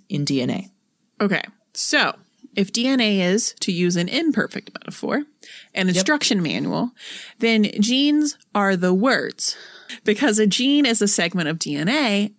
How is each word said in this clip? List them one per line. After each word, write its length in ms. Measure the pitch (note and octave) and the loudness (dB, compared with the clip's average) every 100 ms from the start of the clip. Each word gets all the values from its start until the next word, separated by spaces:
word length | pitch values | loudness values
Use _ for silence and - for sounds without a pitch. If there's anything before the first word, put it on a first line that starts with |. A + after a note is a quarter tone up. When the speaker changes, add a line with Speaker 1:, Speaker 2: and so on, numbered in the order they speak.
| - | -8
Speaker 1:
in 160 | D3 C#3+ | -4 -2
D 160 | C3+ | -2
N 80 | B2+ | -2
A. 220 | - - _ _ _ _ - | -4 -8 _ _ _ _ -4
Speaker 2:
Okay. 220 | G3+ F3+ - - _ | 0 0 -4 -16 _
So 420 | - - D4 F3 - _ _ - - | -4 0 2 0 -2 _ _ -8 -4
if 180 | G3 | -2
D 140 | A#3 B3+ | 0 0
N 120 | C4+ | 2
A 220 | G#3+ G3 | 2 2
is, 320 | F3+ G#3 - - | 2 2 0 -4
to 100 | - | -4
use 240 | F3 F3 F3 | 0 0 0
an 140 | F3 | -2
imperfect 600 | C#4 E4 - - - - | -2 0 0 -2 -6 -14
metaphor, 440 | - - - - C4 D4 _ - - - - | -16 -14 -8 -4 -4 -6 _ -20 -20 -10 -4
an 100 | F#3 | 0
Speaker 1:
Yep. 80 | F3+ | 0
Speaker 2:
instruction 460 | F#3+ D4+ - G#3 | 2 0 0 0
manual, 500 | D#3 F#2 D3 - B3 - - - - - | -2 -2 -2 -2 -4 -8 -18 -18 -18 -2
then 320 | A3+ A3 G3+ - | 2 2 2 0
genes 560 | G#3+ B3+ C#4+ D4 D4 - _ G#3 | 0 2 2 2 0 -4 _ 0
are 200 | G3 F#3 | 0 2
the 180 | F3+ | 2
words. 640 | F#3 C4 F#3 - - - - - - - - | 2 2 0 -2 -4 -4 -6 -12 -20 -18 -6
Because 360 | - G#3 C4+ G#3+ | -2 2 2 4
a 80 | G#3+ | 2
gene 380 | - C4 C#4+ C4+ | 2 2 4 2
is 160 | G#3 | 2
a 60 | G3+ | 2
segment 400 | - F3 F3+ D#3 | 2 0 -2 -2
of 120 | E3 | -4
D 160 | - C#3+ | -4 -2
N 120 | F3 | 0
A, 460 | D4+ B3 G3+ G#3 | 0 2 0 -2